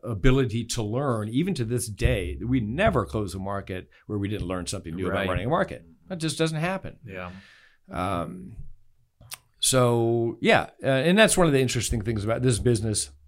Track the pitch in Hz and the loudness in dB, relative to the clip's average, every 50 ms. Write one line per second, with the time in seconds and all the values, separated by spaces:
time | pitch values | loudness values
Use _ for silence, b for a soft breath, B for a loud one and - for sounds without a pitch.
0 | - 110 113 95 80 135 127 139 135 110 98 117 117 113 - 123 110 104 110 127 | -6 -6 -4 4 4 6 6 6 4 2 0 -4 -4 -4 -4 -4 -4 -2 -2 -2
1 | 147 139 120 110 104 107 113 131 170 196 185 127 120 110 123 123 - - 101 - | -2 0 -2 -2 -2 -2 0 0 0 0 0 -2 -2 -2 -2 -4 -4 -4 -6 -2
2 | 117 120 127 104 90 87 92 69 95 117 127 135 113 101 117 156 202 226 185 127 | 0 0 0 0 -2 -4 -6 -6 -2 0 0 0 0 -2 -2 2 2 2 2 2
3 | 98 - - 110 104 95 95 95 95 98 101 98 95 - 95 92 - - b b | 0 -2 -2 -4 -4 -4 -6 -8 -6 -6 -6 -6 -6 -8 -10 -10 -10 -14 b b
4 | b b 104 104 101 101 107 95 90 87 92 90 87 85 - 95 - 85 82 92 | b b -6 -4 -2 -2 -4 -4 -4 -4 -4 -4 -4 -6 -8 -8 -8 -8 -6 -4
5 | 92 90 95 98 98 92 90 87 92 123 160 185 190 - - - - - - _ | -4 -2 -2 -2 -2 0 -2 -2 -2 0 0 0 0 -2 -6 -14 -16 -20 -20 _
6 | _ - 185 170 160 156 - - 160 160 160 151 156 180 190 190 - - - - | _ -12 -10 -6 -4 -4 -2 0 -2 -2 0 -2 -2 -2 -4 -4 -8 -12 -16 -16
7 | - 98 95 92 90 90 92 95 B B B B B B B B _ - - - | -16 -14 -12 -10 -10 -10 -12 -14 B B B B B B B B _ -10 -6 -4
8 | 90 95 95 85 82 80 - - 92 98 110 - - - - - - - _ _ | -4 -2 -2 -4 -4 -6 -8 -12 -14 -14 -14 -14 -14 -14 -14 -16 -20 -20 _ _
9 | _ _ _ _ - - - - _ _ _ - - - 131 131 127 120 120 117 | _ _ _ _ -20 -18 -18 -18 _ _ _ -4 -2 2 4 4 4 4 4 4
10 | 117 117 117 120 117 117 113 - - 226 220 117 - - - - - 131 135 135 | 4 2 2 2 0 0 -2 0 2 4 4 4 2 -2 -8 -6 -2 0 0 2
11 | 131 165 180 214 220 - - 190 175 160 139 131 131 120 - 123 104 - 120 117 | 4 4 6 6 6 6 6 4 4 6 6 4 2 2 0 -2 -2 0 -2 -2
12 | 92 113 117 104 98 107 113 117 123 131 120 104 98 123 120 107 107 113 104 - | -2 -2 -2 -2 0 0 0 2 4 2 2 4 4 4 4 4 2 0 -2 -2
13 | - - - - _ | -4 -6 -10 -20 _